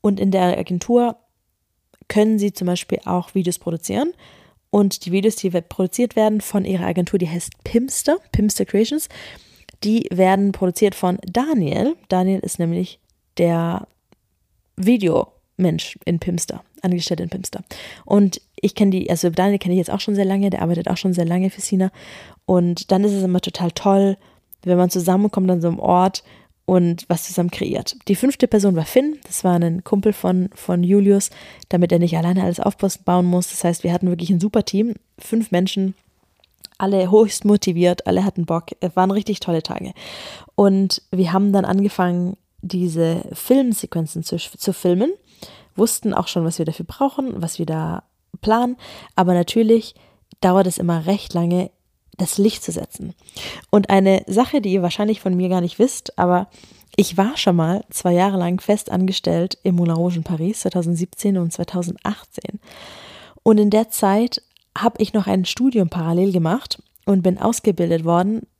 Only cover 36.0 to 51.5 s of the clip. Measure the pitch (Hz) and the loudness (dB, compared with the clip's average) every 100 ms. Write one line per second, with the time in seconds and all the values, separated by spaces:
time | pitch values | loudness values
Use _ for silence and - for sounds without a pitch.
36 | _ _ _ _ _ _ - _ 196 196 | _ _ _ _ _ _ -20 _ 0 0
37 | 180 214 220 - 208 208 - 170 175 180 | 4 6 6 2 2 2 2 2 2 2
38 | - 185 196 - 170 170 - - 180 175 | 0 0 0 -2 -2 -4 -4 -8 -4 0
39 | 190 196 202 202 - 165 - - 190 - | 2 0 -2 -6 -2 -4 -4 -10 -10 -14
40 | - - - - - - 202 190 190 - | -18 -16 -18 -20 -10 2 4 4 2 -2
41 | _ 185 180 190 202 196 - 190 202 - | _ -2 0 2 2 2 2 0 0 0
42 | 180 175 175 190 _ _ 175 180 180 160 | -2 0 -2 -6 _ _ -8 -2 -2 0
43 | 165 170 - 165 - 269 254 214 - 170 | 0 0 -6 -14 2 4 4 -2 -4 -6
44 | 160 - 165 170 - - - 190 185 180 | -4 -6 -6 -8 -8 -8 -6 -2 0 2
45 | 262 392 _ _ - - _ - 226 - | 0 -2 _ _ -20 -20 _ -2 0 0
46 | 220 - - - 165 165 160 160 170 - | -2 -2 -2 -2 -2 -2 -6 -6 -12 -4
47 | 277 - 269 - 165 - 160 160 160 165 | -4 -2 -6 -6 -8 -6 -6 -4 -4 -8
48 | - _ _ - - 226 247 247 - - | -12 _ _ -8 0 0 0 -6 -14 -20
49 | - - 180 180 170 226 220 226 - - | -10 -2 2 2 2 2 4 4 2 -18
50 | _ _ _ - 185 185 190 - 170 165 | _ _ _ -2 2 4 2 0 -2 0
51 | 160 202 - 175 170 | 0 -2 -2 -4 0